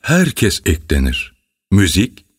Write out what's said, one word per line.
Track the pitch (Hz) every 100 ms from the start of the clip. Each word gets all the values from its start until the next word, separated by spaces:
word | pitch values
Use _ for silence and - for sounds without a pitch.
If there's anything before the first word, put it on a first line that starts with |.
herkes | - 170 170 - 107 - -
eklenir. | 78 - 73 67 67 - _ _ _ _
Müzik | 101 92 85 120 - _